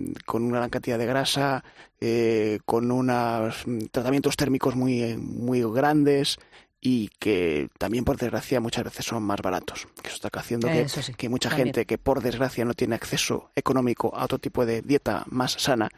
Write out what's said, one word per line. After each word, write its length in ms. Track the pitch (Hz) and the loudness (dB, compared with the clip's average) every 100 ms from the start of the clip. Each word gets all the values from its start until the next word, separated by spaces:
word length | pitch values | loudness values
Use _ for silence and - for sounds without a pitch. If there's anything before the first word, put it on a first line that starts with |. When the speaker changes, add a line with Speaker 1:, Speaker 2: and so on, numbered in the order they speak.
| 85 - - | -6 -8 -4
Speaker 1:
con 160 | 113 | -2
una 160 | 120 120 | 0 0
gran 120 | 123 | -2
cantidad 280 | 123 - 117 | -2 -2 -2
de 80 | 117 | 0
grasa, 560 | 135 139 143 139 131 - - - _ | 0 0 0 0 0 -6 -20 -20 _
eh, 580 | 117 117 113 113 107 104 - | 0 2 4 4 2 0 0
con 240 | 117 120 | 0 2
unos, 800 | 127 127 120 117 117 110 - - | 2 2 2 0 0 -2 -4 -6
mm, 100 | 117 107 | -6 -4
tratamientos 440 | 131 120 139 139 - | -2 2 2 2 0
térmicos 380 | 135 135 139 | 2 2 2
muy, 420 | 127 127 123 117 117 | 2 0 0 0 -4
muy 460 | - 110 120 127 113 | -6 -4 0 0 2
grandes 680 | 117 147 151 143 143 151 - - - _ _ 127 | 2 4 6 6 4 2 -4 -12 -20 _ _ 0
y 220 | 123 104 - | 0 0 -2
que 520 | 104 95 87 76 67 - | 2 4 4 2 -2 -4
también, 260 | 90 117 | -2 0
por 140 | 120 131 | 0 0
desgracia, 420 | 120 110 - 127 | -2 -2 0 0
muchas 240 | 117 - | 0 -2
veces 220 | 113 - - | -4 -6 -6
son 160 | 117 | -2
más 180 | 101 101 | -2 0
baratos. 480 | 95 90 - - - - | 0 -2 -4 -12 -14 -14
Que 60 | - | -12
eso 80 | - | -8
está 120 | 104 - | -8 -8
haciendo 300 | - 117 117 | -4 -2 2
que, 140 | 160 | 2
Speaker 2:
Eso 180 | 147 151 | 0 -4
sí, 140 | 135 | -6
Speaker 1:
que 160 | 123 120 | -6 -4
mucha 180 | 123 120 | -2 0
Speaker 2:
también. 200 | 151 123 | 2 2
Speaker 1:
gente 180 | 123 107 | 0 0
que, 100 | 110 | 0
por 240 | - 135 | 0 0
desgracia, 460 | 120 113 127 - 120 | 0 0 -2 0 -2
no 80 | |
tiene 200 | - 117 | 0 -2
acceso 540 | 113 - 147 - 113 - - | -2 -2 -2 -2 -4 -4 -2
económico 580 | - 131 123 110 117 | 2 2 2 0 -2
a 80 | 110 | -2
otro 140 | 131 131 | -4 -2
tipo 280 | - - 117 | -2 -2 0
de 160 | 113 | 0
dieta 420 | 107 139 120 101 - | 2 2 2 -4 -4
más 220 | 127 127 | -2 -2
sana, 360 | - - 120 107 | 0 0 2 0